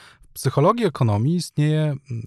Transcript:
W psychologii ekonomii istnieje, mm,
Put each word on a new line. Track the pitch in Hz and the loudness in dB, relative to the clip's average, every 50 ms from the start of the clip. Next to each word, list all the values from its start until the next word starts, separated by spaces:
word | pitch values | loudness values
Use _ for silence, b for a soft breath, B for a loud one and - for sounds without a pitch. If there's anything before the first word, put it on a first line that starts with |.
| B B B B | B B B B
W | B B | B B
psychologii | - - - 131 - 139 147 190 226 240 226 | -14 -6 -4 -2 0 4 4 4 4 2 0
ekonomii | 160 - - 127 110 101 104 117 151 175 | -2 0 0 0 2 2 2 2 0 0
istnieje, | 175 - - - 147 147 151 151 156 | -2 -4 -4 -2 0 0 2 2 0
mm, | 151 151 139 - - - 120 113 110 | 0 -2 -4 -6 -8 -10 -10 -10 -8